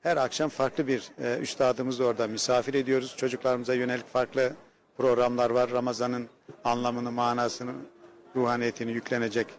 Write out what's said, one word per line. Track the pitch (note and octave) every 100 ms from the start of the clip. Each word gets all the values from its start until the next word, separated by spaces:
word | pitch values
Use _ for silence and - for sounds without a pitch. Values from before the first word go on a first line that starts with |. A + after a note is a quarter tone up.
her | E3 D#3+
akşam | B2+ - D#3
farklı | - C3 - C#3
bir, | B2+ - -
e, | B2 A#2+
üstadımızı | B2+ - C3 B2 B2+ B2
orada | B2+ A2+ A2
misafir | G#2+ - B2 A#2+
ediyoruz. | C#3 B2+ C3 B2+ -
Çocuklarımıza | C3 B2 C3 B2+ A#2+
yönelik | B2+ B2 B2 -
farklı | B2+ B2 C3+ B2+ D3+ - _ _ -
programlar | C3 A#2+ B2 B2 A#2+
var. | A#2+ B2
Ramazan'ın | B2 B2 A2+ B2 B2 A#2 _ - -
anlamını, | A#2+ A#2+ B2 A#2+ A#2+
manasını, | A#2+ A#2+ A#2+ A#2+ - B2 C3 - - - - - C3
ruhaniyetini | B2 A#2+ A#2+ - A#2
yüklenecek | A#2 - B2 A2+ A2 A2